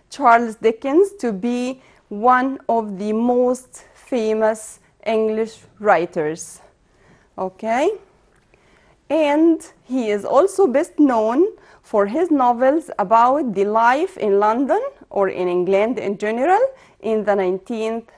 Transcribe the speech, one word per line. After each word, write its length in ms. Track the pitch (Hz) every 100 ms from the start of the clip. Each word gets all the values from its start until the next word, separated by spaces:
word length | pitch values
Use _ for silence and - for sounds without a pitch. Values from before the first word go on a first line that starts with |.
| _
Charles 460 | - 269 233 233 214
Dickens 560 | 220 226 277 302 403 -
to 120 | 240
be 500 | 190 233 247 247 262 _ _ -
one 500 | 208 240 254 269 269 -
of 320 | 226 214 185
the 140 | 208
most 720 | 214 240 247 247 247 - - - _
famous 840 | - 247 220 220 220 220 - - _ _ -
English 520 | 220 220 220 220 - - -
writers. 800 | 208 170 170 175 151 170 - - _ _ _ _ _ _ _ -
Okay? 520 | 185 185 220 233 330 403 - _ _ _ _ _ _ _ _ _ -
And 560 | 311 294 294 330 320 - _ -
he 240 | 254 220
is 160 | 208 -
also 420 | 262 381 - 381
best 320 | 254 349 -
known 480 | 294 233 214 254 403 - _ -
for 260 | - 220 202
his 220 | 269 349
novels 640 | 294 247 240 262 311 - -
about 540 | 196 226 247 285 262
the 100 | 185
life 540 | 202 220 233 269 381 -
in 240 | 214 196
London 400 | 214 233 262 381 554 - -
or 200 | 202 196
in 180 | - 180
England 520 | 180 180 196 220 220
in 180 | 202 196
general 420 | 208 226 294 392 539 - _ _
in 240 | - 220
the 100 | 208
nineteenth 800 | 202 185 190 - 233 220 226 226